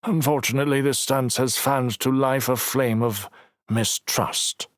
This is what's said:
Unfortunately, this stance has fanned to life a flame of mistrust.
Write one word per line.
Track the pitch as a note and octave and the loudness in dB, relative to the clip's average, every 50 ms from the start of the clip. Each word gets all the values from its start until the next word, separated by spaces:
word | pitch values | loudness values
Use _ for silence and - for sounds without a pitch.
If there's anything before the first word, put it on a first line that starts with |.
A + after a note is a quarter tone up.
Unfortunately, | - - G#3+ E3 D3 C3 D3+ C#3 - - A#2 C#3 C#3 D3 C#3 C#3 | -2 0 0 2 2 2 2 2 0 0 0 0 2 2 2 2
this | C3+ C#3+ C3+ - | 2 0 0 0
stance | - - C3+ C3+ C3 B2 - | 0 0 0 0 0 0 0
has | - B2+ C3 A#2+ | 0 0 0 0
fanned | - - C3+ C#3 C3+ B2+ B2 A2 - | 0 0 0 2 2 0 0 -2 -2
to | - C3 | -2 0
life | C3 C3+ C#3 C3+ C3 C3+ B2 A#2+ | 2 2 2 2 0 0 0 0
a | B2+ | -2
flame | A#2+ - - - C3 C3+ B2 A2+ A2 | -2 -2 -2 0 0 2 2 2 2
of | A#2 A#2+ G#2+ G2+ G2+ - _ - - _ _ _ _ _ | 2 0 0 -2 -8 -12 _ -20 -20 _ _ _ _ _
mistrust. | G#2+ A2+ A2 - - - _ - - - A2 - - - - - - _ - - _ | 0 0 0 0 -2 -4 _ -4 -2 -2 -2 -2 -2 -4 -4 -4 -4 _ -10 -14 _